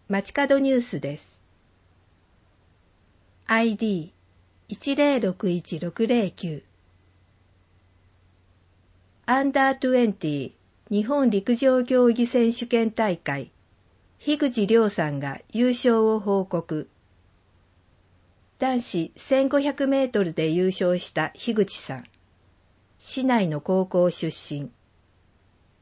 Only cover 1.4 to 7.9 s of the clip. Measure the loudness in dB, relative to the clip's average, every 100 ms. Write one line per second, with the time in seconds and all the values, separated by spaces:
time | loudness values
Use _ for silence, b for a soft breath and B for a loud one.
1.4 | _ _ _ _ _ _ _ _ _ _
2.4 | _ _ _ _ _ _ _ _ _ _
3.4 | -2 0 0 0 -2 -4 -6 _ _ _
4.4 | _ _ -16 -8 -4 2 2 2 -2 -2
5.4 | -2 -2 -4 -8 -8 -2 0 2 0 -4
6.4 | -8 -8 -14 _ _ _ _ _ _ _
7.4 | _ _ _ _ _